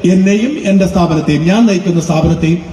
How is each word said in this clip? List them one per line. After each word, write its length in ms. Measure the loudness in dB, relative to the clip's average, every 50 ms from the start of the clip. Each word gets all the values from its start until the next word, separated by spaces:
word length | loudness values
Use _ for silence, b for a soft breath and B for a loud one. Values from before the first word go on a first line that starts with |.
| 2
എന്നെയും 520 | 2 2 2 2 2 2 0 -2 -4 -4 -4 -2
എന്റെ 240 | 0 0 2 0
സ്ഥാപനത്തെയും 560 | 0 0 0 0 0 0 -2 0 0 -2 0 0
ഞാൻ 220 | 0 2 2 2
നയിക്കുന്ന 360 | 2 2 0 -2 -2 -2 -2
സ്ഥാപനത്തെയും 560 | -2 -2 -2 0 0 0 0 0 0 -2 -2 -2 -4 -12